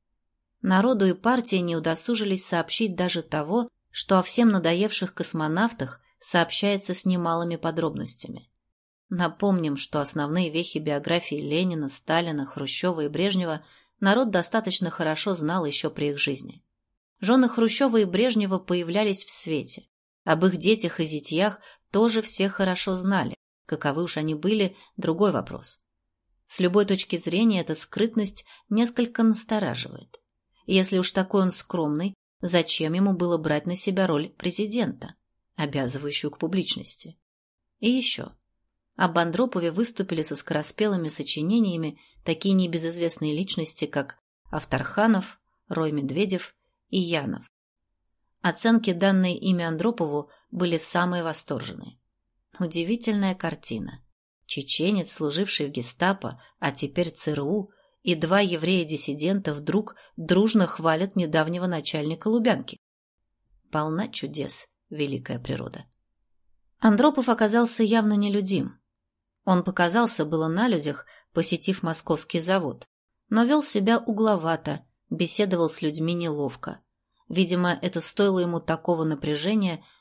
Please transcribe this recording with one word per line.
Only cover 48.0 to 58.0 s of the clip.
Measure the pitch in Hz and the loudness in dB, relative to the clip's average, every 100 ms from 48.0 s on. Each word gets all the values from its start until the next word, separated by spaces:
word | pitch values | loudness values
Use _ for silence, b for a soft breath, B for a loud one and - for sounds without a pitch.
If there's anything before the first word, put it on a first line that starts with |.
| _ _ _ _ | _ _ _ _
Оценки, | 180 170 226 226 220 | -2 2 4 4 4
данные | 170 196 190 185 180 | 2 4 4 2 0
ими | 190 180 170 | 0 0 0
Андропову, | 160 202 233 160 147 147 b b | 0 0 0 -2 -2 -6 b b
были | 180 180 165 | -4 0 2
самые | - 180 180 175 | 2 2 0 0
восторженные. | 165 151 - 135 - - - - _ _ _ _ _ - | -2 -4 -4 -6 -6 -12 -16 -20 _ _ _ _ _ -8
Удивительная | 175 170 170 233 233 208 196 185 | -4 -2 -2 -2 0 0 0 -2
картина. | 165 156 - - - - - _ _ _ - | -4 -6 -6 -8 -8 -12 -20 _ _ _ -10
Чеченец, | - 135 - 165 208 165 | -8 -4 0 2 0 0
служивший | - 151 147 196 - 147 | -2 -2 -2 -2 -2 -2
в | |
гестапо, | 139 127 - 180 196 - - b _ | -4 -4 0 0 0 -4 -10 b _
а | 160 | -6
теперь | 139 139 - 170 | -4 -4 -2 -2
Ц | - - | -2 -4
Р | 147 | -2
У, | 139 208 196 b b b | -2 -2 -4 b b b